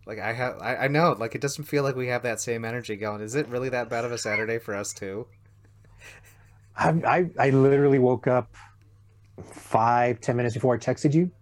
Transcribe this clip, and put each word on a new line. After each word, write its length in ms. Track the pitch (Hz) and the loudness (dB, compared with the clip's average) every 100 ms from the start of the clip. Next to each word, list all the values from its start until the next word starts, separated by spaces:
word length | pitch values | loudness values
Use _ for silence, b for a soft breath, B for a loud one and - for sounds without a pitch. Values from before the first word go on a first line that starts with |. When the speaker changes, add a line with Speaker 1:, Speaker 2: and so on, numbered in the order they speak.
| - | -14
Speaker 1:
Like, 120 | 107 | -8
I 160 | 104 | -6
have, 240 | 120 127 - | -4 -4 -4
I, 160 | 107 127 | -4 -2
I 120 | 135 | 0
know, 280 | 147 170 104 | 4 4 2
like, 160 | 113 | -2
it 60 | 120 | -4
doesn't 240 | 139 139 | -6 -6
feel 180 | 147 143 | -4 -2
like 140 | 139 127 | 0 -2
we 120 | 123 | -2
have 140 | 120 | -2
that 180 | 120 110 | -2 -4
same 240 | - 117 113 | -4 -4 -4
energy 300 | 120 117 101 | -6 -8 -6
going. 260 | 107 104 | -6 -6
Is 120 | 107 | -6
it 140 | 135 147 | -4 -4
really 220 | 123 131 | -4 -4
that 180 | 123 117 | -4 -4
bad 160 | 120 | -4
of 80 | 120 | -4
a 60 | 117 | -4
Saturday 400 | 110 104 110 117 | -4 -2 -2 -4
for 160 | - | -4
us, 180 | 101 101 | -8 -8
too? 340 | - 98 101 123 _ _ _ _ _ - B B B B B B B _ - | -10 -10 -10 -12 _ _ _ _ _ -20 B B B B B B B _ -2
Speaker 2:
I, 140 | 165 | 0
I, 400 | 160 113 160 170 - | 2 2 2 2 0
I 120 | 135 | 2
literally 480 | 135 135 139 143 139 | 6 6 6 6 6
woke 280 | 123 123 - | 4 2 2
up 280 | 123 120 - - - _ _ _ _ _ - | 0 -2 -10 -20 -20 _ _ _ _ _ -20
five, 800 | - - - 117 117 120 120 113 | -20 -20 -2 2 4 4 2 0
ten 160 | - 120 | -2 -2
minutes 180 | 120 | -2
before 200 | 117 131 | 0 0
I 40 | 117 | 0
texted 360 | - 123 151 | 0 0 2
you. 160 | 151 180 - | 2 2 -2